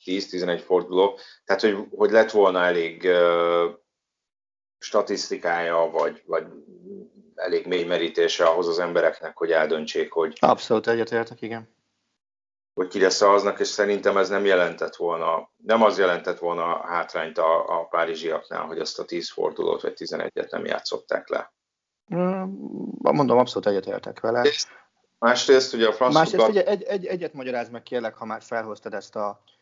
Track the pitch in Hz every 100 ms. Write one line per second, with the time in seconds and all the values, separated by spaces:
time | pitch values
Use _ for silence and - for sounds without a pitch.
0 | - 92 98 90 90 87 - 92 87 90
1 | 101 - - - - 98 110 98 113 95
2 | 104 110 110 107 95 90 90 87 101 82
3 | 92 90 87 85 85 85 87 - _ _
4 | _ _ _ _ _ _ _ _ - 110
5 | 101 98 - 92 85 85 85 85 82 80
6 | 78 78 - 82 - - - - 185 101
7 | 95 _ _ - 92 85 87 90 85 87
8 | 82 78 85 - 85 82 87 82 87 87
9 | 80 - 80 - 82 80 78 80 78 78
10 | 78 - 80 - - 120 - 110 113 117
11 | 113 120 113 120 110 113 113 _ _ _
12 | _ _ _ _ _ _ _ - 90 101
13 | 92 - 101 101 98 92 101 - 101 101
14 | 101 98 92 98 101 92 85 82 80 -
15 | 85 82 82 82 - _ - 113 107 92
16 | 95 87 87 87 85 85 85 82 - 85
17 | 82 87 82 78 80 82 - 85 80 82
18 | 82 80 82 78 - 87 80 82 78 -
19 | 90 87 82 - 85 - 85 80 - -
20 | - 82 82 - - - - - - -
21 | - - - - - _ _ _ _ _
22 | - 170 180 190 190 196 - - - -
23 | - 151 131 120 127 - 104 98 92 98
24 | - - 113 120 127 147 - - _ _
25 | _ - 117 123 - 131 131 120 113 107
26 | 127 147 160 190 220 208 185 202 196 202
27 | 180 180 165 143 127 127 117 120 - 123
28 | 113 - 110 110 - 117 110 104 113 101
29 | - 113 104 101 _ _